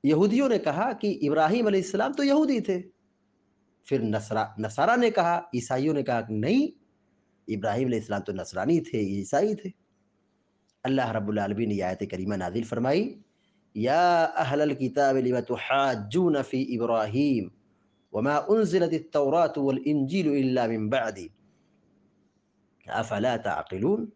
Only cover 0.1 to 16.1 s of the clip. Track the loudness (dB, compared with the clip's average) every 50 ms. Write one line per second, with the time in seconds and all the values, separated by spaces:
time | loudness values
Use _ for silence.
0.1 | 4 4 4 4 4 2 2 2 2 2 0 0 -2 0 -2 -2 -4 -2 -4 -4
1.1 | -2 -2 -2 0 2 4 4 4 4 2 2 2 2 0 0 0 -2 -2 -2 0
2.1 | 0 0 2 2 4 4 4 2 0 0 0 -2 -4 -4 -4 -10 _ _ _ _
3.1 | _ _ _ _ _ _ _ _ _ _ _ _ _ _ _ -2 -2 0 0 0
4.1 | -2 -2 -2 -2 -2 -2 -2 -2 -4 -6 -6 -6 -2 0 2 2 4 4 2 2
5.1 | 2 2 2 2 0 -2 -4 -4 -6 -6 -4 -2 -2 0 0 0 0 0 0 0
6.1 | -2 -2 -2 -2 -4 -2 0 2 2 2 2 0 -4 _ _ _ _ _ _ _
7.1 | _ _ _ _ _ _ _ -8 -8 -4 -2 -2 -2 0 0 0 -2 -2 -2 -4
8.1 | -6 -6 -4 -6 -8 -8 -8 -8 -6 -4 0 0 0 0 0 -2 -4 -2 -2 -2
9.1 | -2 -4 -4 -2 0 0 2 0 -2 -4 -8 -14 -14 _ _ _ _ _ _ _
10.1 | _ _ _ _ _ _ _ _ _ _ _ _ _ _ _ -2 0 0 0 0
11.1 | -2 -2 -2 -2 -2 -2 -2 -2 -2 -2 -2 -2 -2 -2 -2 -4 -4 -4 -6 -6
12.1 | -6 -6 -4 -4 -4 -4 -4 -4 -4 -6 -6 -4 -4 -2 0 2 2 2 0 -2
13.1 | -6 -12 -20 _ _ _ _ _ _ _ _ _ _ -2 0 2 2 4 4 4
14.1 | 4 4 2 2 0 -2 -2 0 2 0 2 0 0 -2 -4 -4 0 2 2 4
15.1 | 4 2 2 2 0 0 0 -2 -4 -6 -2 0 0 2 2 2 0 -2 -6 -4